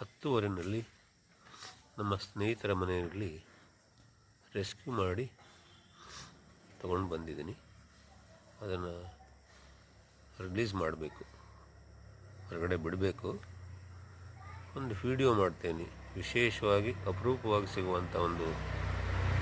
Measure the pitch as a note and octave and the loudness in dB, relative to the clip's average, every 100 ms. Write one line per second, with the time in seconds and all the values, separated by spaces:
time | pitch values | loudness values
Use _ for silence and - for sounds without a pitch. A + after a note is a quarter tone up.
0 | A#2 - D3+ A#2+ G#2 F#2 F2 A2 A2+ - | -14 -6 2 4 4 2 0 -2 -4 -12
1 | - _ _ - - - - - - - | -20 _ _ -20 -20 -16 -16 -16 -14 -4
2 | G#2 F#2+ - G#2+ G#2 A#2 G2+ F#2 F#2 F2+ | 0 0 -2 0 0 2 2 2 2 0
3 | E2+ G2+ G2 D#2 - - - - - - | 0 -4 -6 -6 -14 -20 -20 -20 -20 -20
4 | - - - - - G#2 F#2+ - - A#2 | -20 -20 -20 -20 -6 -4 -4 -6 -2 0
5 | F#2 F#2 B2+ - - - - - - - | 2 0 -4 -8 -20 -20 -20 -20 -20 -20
6 | - - - - - - - - F2+ F2+ | -18 -16 -16 -20 -20 -20 -20 -10 0 2
7 | F#2 D#2+ D#2+ D2 D#2+ C#3 - - - - | 2 -2 -4 -6 -8 -10 -16 -20 -20 -20
8 | - - - - - - G#2 F2+ F2+ F2 | -20 -20 -20 -20 -20 -10 -4 -2 -2 -6
9 | F2+ - - - - - - - - - | -10 -16 -20 -20 -20 -20 -20 -20 -20 -20
10 | - - - - F#2+ F#2+ A2+ G2 D#2+ D#2+ | -20 -20 -18 -10 -4 0 0 2 0 0
11 | D#2 - - - - - - - - - | -4 -8 -16 -18 -20 -20 -20 -20 -20 -20
12 | - - - - - E2+ F2 F2 E2 F#2 | -20 -20 -20 -18 -8 -2 2 2 0 0
13 | F#2+ - G2 G3+ - - - - - - | 0 0 -4 -6 -10 -16 -16 -16 -16 -16
14 | - - - - - - - C#3+ C3 G2 | -18 -18 -16 -16 -14 -14 -10 -6 -4 -2
15 | B2 C3 C3+ G#2+ F#2 D#2+ F2 E2 F2 - | 0 6 6 8 6 4 -2 -2 -4 -10
16 | - F#2+ F2+ A#2+ A#2 - G#2 G2+ G#2+ - | -10 -6 -2 4 4 4 4 4 4 -2
17 | G2 F#2+ A#2+ C3 A2+ G#2 F#2+ G2 F#2 F2+ | -2 0 0 2 4 4 4 0 2 2
18 | F2 F2 F2 E2+ E2 - - - - - | 2 2 2 2 0 -2 -2 -2 0 0
19 | - - - - | 0 2 2 4